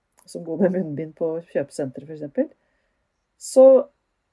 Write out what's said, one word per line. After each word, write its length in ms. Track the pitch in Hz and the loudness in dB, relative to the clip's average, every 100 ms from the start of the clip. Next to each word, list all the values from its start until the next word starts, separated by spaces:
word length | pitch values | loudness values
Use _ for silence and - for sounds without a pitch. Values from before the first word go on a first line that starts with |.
| _ _ | _ _
som 180 | - 175 | -20 -16
går 200 | 165 160 | -10 -2
med 80 | 180 | 0
munnbind 420 | 185 160 147 160 | -2 -6 -8 -10
på 220 | - 165 165 170 | -8 -6 -6 -8
kjøpesenteret, 540 | 175 143 - 135 131 147 | -8 -8 -8 -10 -12 -16
for 80 | 156 | -16
eksempel, 320 | 147 254 302 _ _ _ _ _ _ _ _ _ | -10 -6 -6 _ _ _ _ _ _ _ _ _
så 300 | - 262 262 262 - _ _ _ _ | -2 6 8 8 4 _ _ _ _